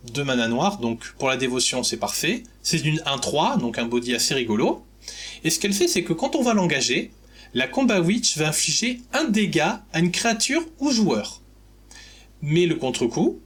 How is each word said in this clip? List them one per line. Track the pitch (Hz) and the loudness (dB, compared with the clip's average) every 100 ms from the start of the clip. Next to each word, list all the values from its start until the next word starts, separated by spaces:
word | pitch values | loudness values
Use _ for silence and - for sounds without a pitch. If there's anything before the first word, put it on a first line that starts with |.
deux | - 139 | -8 -6
mana | 139 127 113 | -2 0 0
noires, | 120 190 208 | 2 0 0
donc | 117 113 - - | -4 -6 -10 -4
pour | 135 | -2
la | 131 | 0
dévotion, | 131 127 - 127 | 0 0 -2 -2
c'est | - 117 | -4 -4
parfait. | 120 - 160 240 - - | -4 -2 -2 -4 -8 -10
C'est | - 165 | -2 0
une | 147 156 - | 0 0 -2
un | 139 | -2
trois, | - 143 190 262 | 0 2 2 2
donc | 120 110 | -2 -2
un | 117 | 0
body | 120 120 | -2 0
assez | 117 - | 0 0
rigolo. | 139 113 107 180 349 - - - - - - | 0 0 2 2 0 -10 -20 -16 -14 -14 -4
Et | 160 | -2
ce | - | 0
qu'elle | 208 | 0
fait, | 202 349 | 2 2
c'est | - | 2
que | 170 | 0
quand | 165 269 311 | -2 0 2
on | |
va | 240 | 2
l'engager, | 214 175 143 127 143 - - - - - | 4 2 2 2 0 -2 -14 -20 -20 -6
la | 120 131 | -2 0
Combat | - 254 202 | 2 4 4
Witch | 170 233 - 156 | 2 2 0 0
va | 156 | 0
infliger | 151 - 147 233 247 - | 0 0 0 -2 -4 -4
un | 262 | -2
dégât | 311 214 196 160 160 233 - | 2 2 2 2 0 -2 -4
à | 160 | 0
une | 175 | 0
créature | 175 233 226 - 294 330 - | 2 0 0 0 -2 -4 -4
ou | 285 | -2
joueur. | 233 196 110 101 - - - - - - - - - - - | 2 2 2 -4 -12 -20 -20 -20 -20 -20 -20 -20 -20 -20 -10
Mais | 147 160 175 | 0 2 2
le | 156 | 2
contre-coup | 131 123 120 151 247 - | -2 0 0 2 0 0